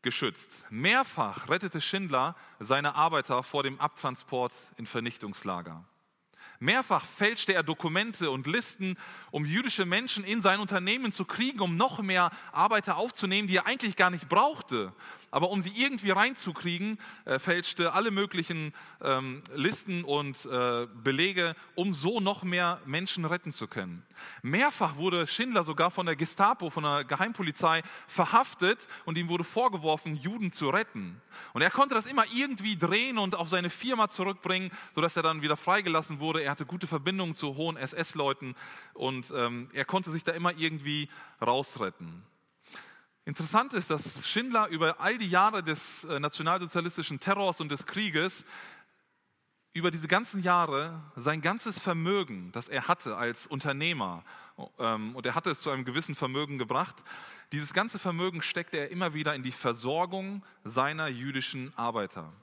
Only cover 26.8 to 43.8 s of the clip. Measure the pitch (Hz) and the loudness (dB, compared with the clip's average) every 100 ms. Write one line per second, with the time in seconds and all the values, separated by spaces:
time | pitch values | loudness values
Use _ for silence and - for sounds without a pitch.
26.8 | 147 143 123 139 202 226 175 147 170 160 | 0 0 0 0 0 -2 -4 2 4 4
27.8 | - - - - 170 233 262 - 185 - | 0 -16 -6 2 6 8 6 2 2 2
28.8 | - - - 165 170 170 170 - 247 196 | -4 -12 -4 -2 0 -2 0 2 2 2
29.8 | 156 156 165 151 147 226 190 - 147 185 | 0 0 0 -4 -4 -2 -4 0 2 2
30.8 | 220 110 92 95 _ - - 123 170 - | 0 -6 -8 -12 _ -18 -8 4 4 6
31.8 | 277 240 226 269 220 233 285 220 208 190 | 4 4 2 2 2 2 -2 -2 -2 2
32.8 | 170 202 262 233 196 175 165 185 175 - | 2 4 2 0 0 0 0 0 0 -4
33.8 | 247 247 208 - 190 190 180 185 185 - | -2 2 2 2 -2 -2 0 0 0 -8
34.8 | - - 165 170 160 156 147 151 - 196 | -8 0 2 4 2 2 0 0 4 2
35.8 | 185 160 156 147 151 156 143 143 143 175 | 4 0 0 -4 -2 0 0 -2 -4 -6
36.8 | 180 160 143 190 175 156 147 135 165 151 | -4 -2 -2 -2 -2 -4 -6 -2 -4 -2
37.8 | 135 - 165 160 139 135 131 123 - - | -6 -2 -4 0 0 0 -6 -12 -14 -16
38.8 | - - 131 131 127 143 120 120 127 139 | -18 -4 -4 -2 -4 0 0 -2 -8 -6
39.8 | 135 185 180 160 - 165 175 160 160 156 | 0 0 -2 -4 -2 0 0 0 -2 -2
40.8 | 139 147 147 - - - 117 131 139 - | -4 -4 -4 -10 -20 -4 2 2 0 -4
41.8 | 98 - 85 85 107 _ _ _ - - | -4 -4 -14 -14 -20 _ _ _ -20 -18
42.8 | - - _ _ - 143 160 214 269 220 | -18 -20 _ _ -10 -6 2 4 4 -2